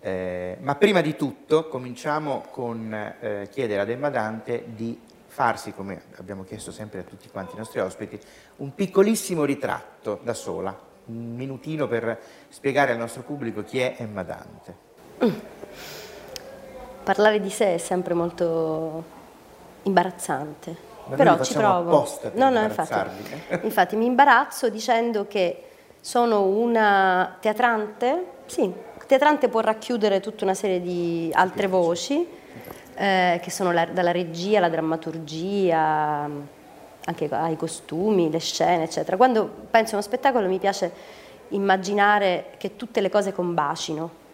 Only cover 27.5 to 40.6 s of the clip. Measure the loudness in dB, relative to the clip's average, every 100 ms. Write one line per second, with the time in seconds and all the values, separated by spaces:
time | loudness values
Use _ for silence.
27.5 | 2 2 2 -4 -2 0 0 -4 -12 -10
28.5 | -2 -2 -2 -14 -18 2 4 6 4 2
29.5 | 2 0 0 -2 0 2 2 -2 -4 -2
30.5 | 0 0 0 -2 -2 -2 -2 0 2 2
31.5 | 2 0 2 2 0 0 -2 -2 -8 -18
32.5 | -18 -16 -18 -18 -2 2 4 4 2 -2
33.5 | -2 2 2 2 2 2 2 -2 -6 2
34.5 | 4 4 2 -2 -2 -4 -10 -8 -6 -4
35.5 | 0 2 4 4 2 0 -2 -4 -8 -12
36.5 | -18 -20 -20 -20 -14 -10 -6 -4 -2 -2
37.5 | -2 -6 -8 -8 -2 2 4 4 0 -4
38.5 | 0 2 2 0 -4 -2 4 6 6 0
39.5 | -6 2 2 4 -2 -2 0 2 2 2
40.5 | 0